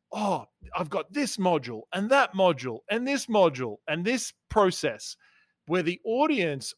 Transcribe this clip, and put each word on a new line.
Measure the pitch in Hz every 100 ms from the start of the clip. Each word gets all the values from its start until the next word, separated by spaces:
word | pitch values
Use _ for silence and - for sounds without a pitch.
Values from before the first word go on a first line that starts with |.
| _
"Oh, | 208 208 160 110 _ -
I've | 175 170
got | 165 -
this | 240 269 -
module | 185 160 123 113 -
and | 180 214
that | 277 247
module | 190 185 143 127 113 -
and | 220 254
this | 277 -
module | 214 170 127 123 104 -
and | 160
this | 185 254 - - -
process," | 214 185 - 147 107 - - _ _ _ _ -
where | 180
the | 165 180
audience, | 220 240 311 269 170 139 -